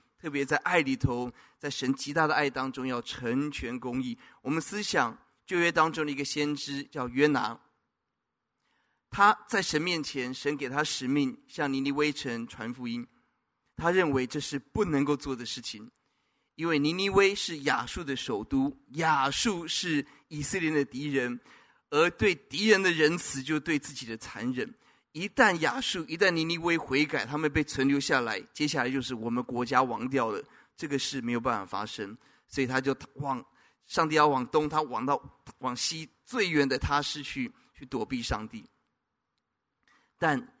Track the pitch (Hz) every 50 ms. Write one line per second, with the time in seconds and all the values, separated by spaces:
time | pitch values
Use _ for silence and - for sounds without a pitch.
0 | _ _ _ _ - 160 139 143 139 135 151 143 - 175 180 175 151 135 131 127
1 | - 135 120 120 123 123 - - - - _ _ - 143 143 - 135 127 135 -
2 | - 139 147 165 156 147 139 151 147 139 - 139 131 131 123 135 127 131 127 120
3 | 117 - - - 127 117 120 135 147 151 143 - 127 117 123 123 123 127 123 131
4 | 127 123 117 - - - - _ - 131 151 165 156 - 196 214 208 - - 160
5 | 127 113 - - _ _ _ _ _ - 190 175 170 170 160 165 156 160 147 160
6 | 151 147 139 135 143 - - 151 147 147 147 139 - 143 139 139 139 - - 147
7 | 127 123 123 131 147 151 147 123 104 107 117 - _ _ _ _ _ _ _ _
8 | _ _ _ _ _ _ _ _ _ _ _ _ _ _ _ _ _ _ _ _
9 | _ - - - 202 208 214 - - - - 196 180 - - 151 160 180 175 160
10 | 143 - - 139 123 127 131 - - 147 151 139 143 123 131 143 156 147 - -
11 | 131 127 139 147 139 131 117 - _ - - - 151 139 135 135 135 143 139 147
12 | 151 151 143 - - 135 117 117 117 117 - - 113 117 123 131 123 120 117 120
13 | 117 - _ _ _ _ _ _ _ _ _ _ _ _ _ - 156 170 180 185
14 | 180 151 139 131 127 123 - 147 139 - 147 139 - _ - 214 208 180 151 139
15 | 143 139 147 139 - 143 131 117 120 - - 123 117 - - 104 107 120 _ _
16 | _ _ _ _ _ _ _ _ _ _ _ - 160 170 165 147 143 156 170 190
17 | 196 196 190 196 196 196 202 - - - 170 147 139 143 131 - 123 120 - 180
18 | 170 139 135 123 - - 117 101 113 - 139 135 135 143 135 - _ - 127 156
19 | 165 156 156 139 135 139 135 - - 240 196 170 170 - - - - 175 156 143
20 | 131 - - - _ - 151 151 143 - - 185 165 156 156 147 139 - - 127
21 | 147 147 139 135 123 120 123 120 - - - - - _ _ _ _ - 143 147
22 | 165 175 170 - 214 202 175 143 - - - 160 208 220 214 190 190 185 170 156
23 | 156 151 170 170 - - - 135 131 139 156 151 143 170 160 143 - - 143 123
24 | 127 113 113 110 - - - 104 117 127 127 123 110 - - _ _ _ _ _
25 | _ _ - 151 185 202 - - 233 208 180 165 156 139 - 269 247 - - 180
26 | 160 - 156 170 202 190 170 160 160 165 170 165 165 170 170 160 - - 131 143
27 | 151 147 160 127 110 117 147 151 156 151 143 156 147 - - 139 131 139 139 143
28 | 135 - 151 131 120 113 107 - - - - - 151 143 160 143 123 127 131 139
29 | 123 - 131 110 110 117 117 123 123 - 123 120 123 113 131 127 135 123 113 107
30 | 117 127 135 135 117 110 104 95 - - - - - _ _ - 165 147 143 131
31 | - - 143 131 117 120 120 117 117 131 117 104 95 85 - 98 104 107 - -
32 | 104 98 110 - _ _ _ _ _ - - 143 135 120 131 131 131 139 131 -
33 | - - - - 147 139 131 120 - _ _ _ _ _ _ _ _ - - 180
34 | 165 156 156 156 151 151 139 127 123 117 - 156 151 147 151 151 156 123 120 110
35 | 123 139 143 127 - - - _ - - - - 127 127 123 117 - - 160 160
36 | 156 - _ _ _ - 247 254 202 175 160 147 139 135 131 - - - 143 143
37 | 143 - - 151 139 - - 139 123 110 - _ _ _ _ - 143 127 - 117
38 | 107 - 135 120 117 - 123 107 107 107 - 107 107 - _ _ _ _ _ _
39 | _ _ _ _ _ _ _ _ _ _ _ _ _ _ _ _ _ _ _ _
40 | _ _ _ - 170 160 147 123 120 - _ -